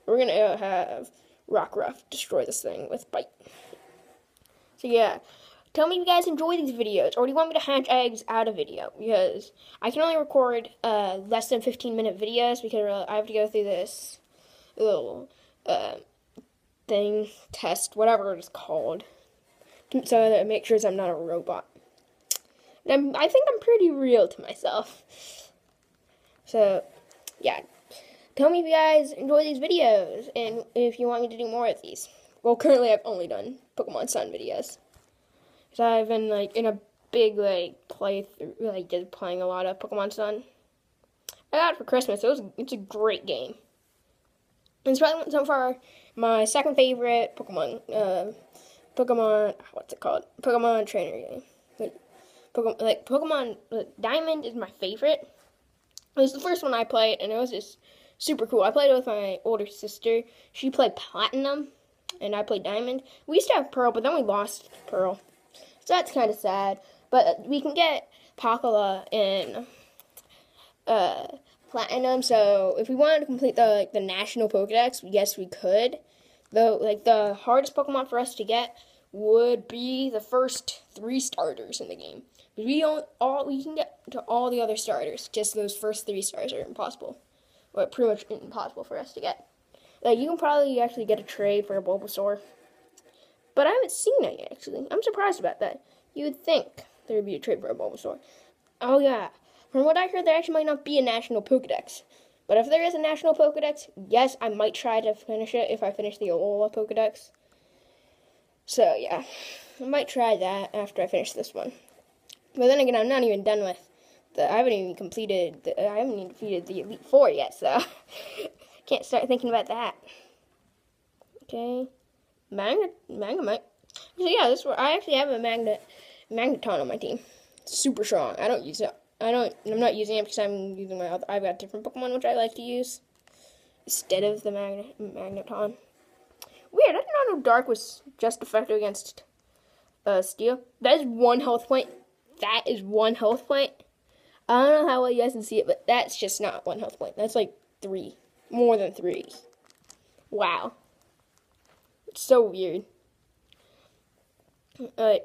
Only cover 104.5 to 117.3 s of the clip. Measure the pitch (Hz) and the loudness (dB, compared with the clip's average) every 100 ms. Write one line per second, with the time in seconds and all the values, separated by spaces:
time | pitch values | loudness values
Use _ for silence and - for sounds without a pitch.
104.5 | 208 220 - 240 220 220 214 - 220 220 | -2 -2 -2 -2 0 0 -4 -6 -8 -2
105.5 | 240 226 220 202 202 208 208 202 170 202 | -2 -2 -2 -4 -4 -6 -4 -2 0 0
106.5 | 202 214 220 214 214 220 - - _ _ | 0 -2 -2 -4 0 -2 -4 -18 _ _
107.5 | _ _ _ _ _ _ _ _ _ _ | _ _ _ _ _ _ _ _ _ _
108.5 | _ - - 214 110 123 175 262 - - | _ -6 4 4 4 -2 -6 -8 -16 -16
109.5 | - - - 262 285 - 262 233 202 185 | -18 -20 -14 -4 -2 -2 0 2 2 0
110.5 | 196 196 214 202 - 185 185 - - - | -4 -6 -8 -6 -4 -2 -2 -4 -8 -10
111.5 | - - - _ _ _ _ _ - _ | -10 -12 -12 _ _ _ _ _ -20 _
112.5 | - 247 285 262 233 226 269 240 202 202 | 2 4 6 4 2 2 2 2 2 0
113.5 | 214 190 180 _ _ _ _ _ - - | 0 -2 -6 _ _ _ _ _ -2 0
114.5 | 214 254 208 185 170 190 226 214 190 170 | 2 2 2 -2 -8 -10 -8 -4 -2 -2
115.5 | 156 165 - 202 208 262 202 185 - 214 | -4 -6 -2 -2 0 -2 -4 -10 -10 -6
116.5 | 180 175 185 202 233 - 269 240 | -6 -6 -10 -10 -14 6 8 8